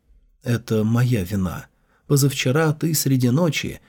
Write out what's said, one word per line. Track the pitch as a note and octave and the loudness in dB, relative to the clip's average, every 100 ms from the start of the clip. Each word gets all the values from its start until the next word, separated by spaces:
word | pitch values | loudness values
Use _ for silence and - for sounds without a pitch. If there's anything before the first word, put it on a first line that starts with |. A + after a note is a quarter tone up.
| _ _ _ _ | _ _ _ _
Это | B2 A#2 - A2 | -4 -2 0 0
моя | G#2+ A#2 B2 A#2+ | 2 2 2 0
вина. | F2+ G2+ F#2 - - _ _ _ - | -2 -2 -4 -6 -14 _ _ _ 0
Позавчера | C#3+ C#3 B2+ C3 C3+ D#3+ | 2 2 0 -2 0 0
ты | D3+ D#3+ | 0 -2
среди | D#3 - C3+ B2 | -2 0 2 2
ночи | B2+ F3 - - - | 2 2 -2 -6 -10